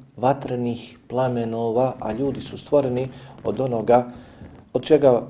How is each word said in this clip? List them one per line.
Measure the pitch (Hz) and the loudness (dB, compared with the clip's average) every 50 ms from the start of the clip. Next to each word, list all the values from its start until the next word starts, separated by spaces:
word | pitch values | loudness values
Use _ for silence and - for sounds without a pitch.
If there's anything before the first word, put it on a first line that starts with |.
| - - _ | -20 -20 _
vatrenih | 104 120 135 139 139 - 131 127 123 120 120 113 - - - - - _ | 0 0 2 2 0 -2 -6 -4 -4 -2 -4 -4 -6 -10 -16 -20 -20 _
plamenova, | - 117 127 131 123 123 120 117 113 113 117 117 117 110 123 131 117 - - | -6 -2 -2 -2 0 0 -2 -4 -4 -4 -2 -2 0 2 2 0 0 -2 -4
a | - 107 107 | -6 -6 -4
ljudi | 117 139 139 123 107 | -4 -4 -4 -4 -6
su | - - - | -10 -12 -14
stvoreni | - - - 151 143 135 127 123 123 135 135 - - - - - - - | -14 -4 2 2 2 2 2 -2 -2 -4 -6 -8 -14 -20 -20 -20 -8 -6
od | 101 101 117 | -6 -4 -2
onoga | 131 131 120 113 104 110 120 123 120 - - - - - - - - - - - - _ - | -2 -2 -2 -2 2 4 4 4 4 0 -6 -16 -20 -20 -20 -20 -20 -20 -20 -20 -18 _ -4
od | 123 - | -4 2
čega, | - 156 139 143 131 120 113 - - | 4 4 6 6 6 4 4 2 -4